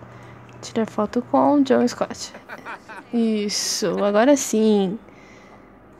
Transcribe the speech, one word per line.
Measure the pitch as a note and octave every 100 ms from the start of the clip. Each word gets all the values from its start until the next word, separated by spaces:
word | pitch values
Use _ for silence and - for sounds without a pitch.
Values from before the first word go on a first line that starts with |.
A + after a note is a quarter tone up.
| - - - - - -
Tira | - A#3 G#3+
foto | - G#3 B3 -
com | C4+ C4 C#4+
John | C4 A#3+ B3
Scott. | - - - - - - - - G#3 - - -
Isso, | A#3+ A3+ G#3+ G#3 - - - F#3+ F#3
agora | G3+ G#3 B3+ C#4
sim. | - A3 A3 G#3 F#3+ A3 - - - - - - - - - -